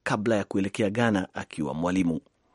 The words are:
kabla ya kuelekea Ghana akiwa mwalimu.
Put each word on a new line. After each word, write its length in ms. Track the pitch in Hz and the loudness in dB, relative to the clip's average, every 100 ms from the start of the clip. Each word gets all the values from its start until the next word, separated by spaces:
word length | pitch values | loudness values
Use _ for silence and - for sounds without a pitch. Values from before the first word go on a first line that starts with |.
kabla 340 | - 113 107 107 | -4 0 2 0
ya 80 | |
kuelekea 460 | 98 101 98 - 104 | 0 -2 -2 0 0
Ghana 380 | 110 117 101 92 | 2 2 2 0
akiwa 400 | - - - 73 | -8 -10 -6 -6
mwalimu. 460 | 76 87 92 87 78 - _ _ | -2 0 2 2 0 -6 _ _